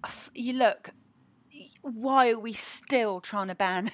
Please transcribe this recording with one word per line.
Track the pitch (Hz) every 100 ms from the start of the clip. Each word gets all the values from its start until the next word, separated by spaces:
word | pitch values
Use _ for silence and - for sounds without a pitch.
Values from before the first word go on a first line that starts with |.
F-, | - - - -
you | 240
look, | 254 233 - - - _ _ _ _ _ 285 - _
why | 277 226 262 269 247
are | 226
we | 226
still | 202 - - - 262 220 185
trying | - 208 190
to | 180
ban | 190 180 202